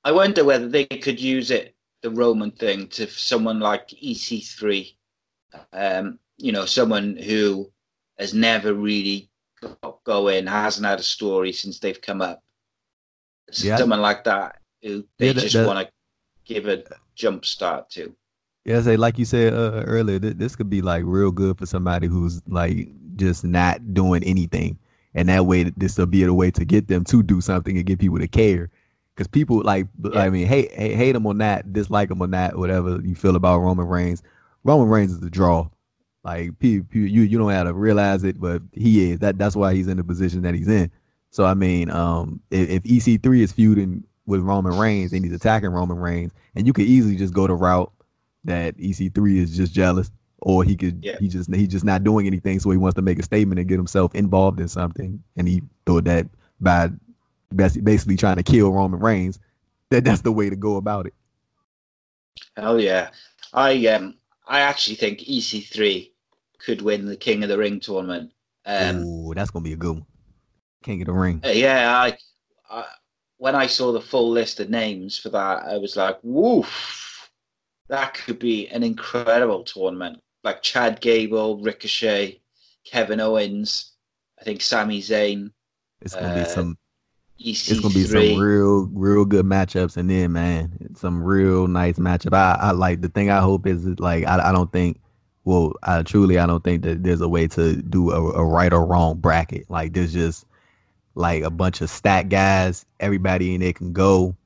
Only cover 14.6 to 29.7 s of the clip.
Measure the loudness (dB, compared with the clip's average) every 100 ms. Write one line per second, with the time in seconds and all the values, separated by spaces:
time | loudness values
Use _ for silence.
14.6 | _ _ -12 -12 -12 _ 0 0 0 2
15.6 | 2 0 -6 _ _ _ _ _ _ -8
16.6 | -4 -6 -8 -20 _ -4 -4 -4 -8 -6
17.6 | -6 -6 -10 -16 -16 _ _ _ _ _
18.6 | -2 2 4 4 2 0 -2 2 2 2
19.6 | -2 -2 -2 0 0 0 -2 -4 -6 -6
20.6 | -4 -2 0 -2 0 2 2 2 0 -2
21.6 | -6 -4 -2 0 0 0 -2 -4 -4 -2
22.6 | -2 -2 -6 -14 -18 -2 -2 0 0 2
23.6 | 2 0 -2 0 2 2 2 0 0 -4
24.6 | -4 -8 _ _ _ -2 2 4 4 2
25.6 | 2 -2 -2 0 2 4 4 4 2 0
26.6 | 2 2 2 -2 4 4 4 2 2 -2
27.6 | -2 -2 -2 0 0 0 0 2 4 2
28.6 | -4 _ _ _ _ -10 -2 0 2 2
29.6 | 2